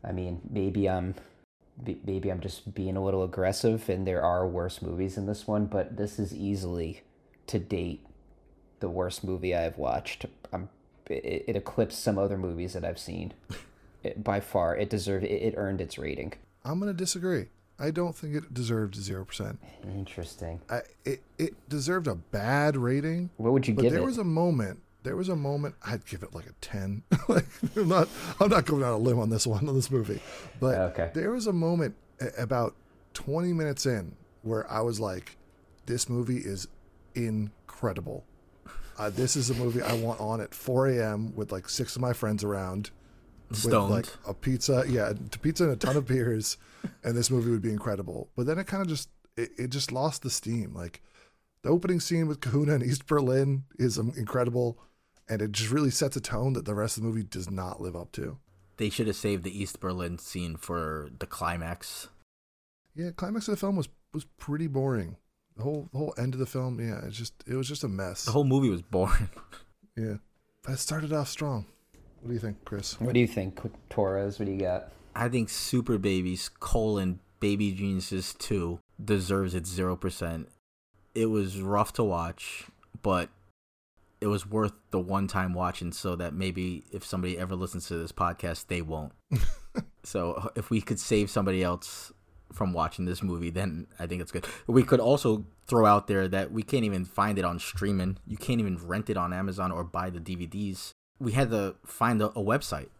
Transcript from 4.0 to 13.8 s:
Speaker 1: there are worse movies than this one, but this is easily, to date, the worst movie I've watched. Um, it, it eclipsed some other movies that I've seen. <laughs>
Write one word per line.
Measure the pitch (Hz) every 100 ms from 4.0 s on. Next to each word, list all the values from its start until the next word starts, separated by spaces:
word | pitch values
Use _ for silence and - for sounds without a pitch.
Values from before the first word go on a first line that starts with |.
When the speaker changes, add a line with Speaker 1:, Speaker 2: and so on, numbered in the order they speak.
| 95
Speaker 1:
there | 90
are | 85 90 92
worse | 90 90 -
movies | 82 87 95 95
than | 98
this | 104 -
one, | 107 104
but | 101 - 110
this | 101 -
is | 98
easily, | - 98 101 92 87 80 - _ _ _ _ -
to | 110
date, | 90 95 87 76 - - - - _ - _ _
the | 92
worst | 87 90 -
movie | 92 92 90 87
I've | 82 -
watched. | 67 62 - - - - -
Um, | - 95 _ _ _ -
it, | 67 - - -
it | 107
eclipsed | - - 107 -
some | - 101
other | 98 98
movies | 92 85 90
that | 92
I've | 85 87
seen. | - 85 87 - -
<laughs> | - - _